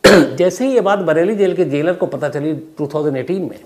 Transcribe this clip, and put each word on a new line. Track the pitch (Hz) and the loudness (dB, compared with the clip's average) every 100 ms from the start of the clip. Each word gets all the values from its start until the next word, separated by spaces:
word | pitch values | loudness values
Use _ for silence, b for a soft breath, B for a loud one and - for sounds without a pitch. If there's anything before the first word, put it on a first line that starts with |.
| - | 6
<clears throat> | 202 131 127 | 6 4 2
जैसे | 180 180 262 | 0 0 0
ही | |
ये | 247 | 0
बात | 190 202 | 2 0
बरेली | 170 156 180 214 | 0 0 0 0
जेल | 190 175 | 0 0
के | 165 | 0
जेलर | 143 160 | 0 -2
को | 175 160 | -2 -4
पता | 135 143 | -4 -6
चली | 143 151 | -4 -4
टू | 147 - - 147 | -6 -8 -8 -6
थाउजेंड | 151 151 135 | -4 -4 -4
एटीन | 127 190 | -4 -6
में, | 165 - | -6 -12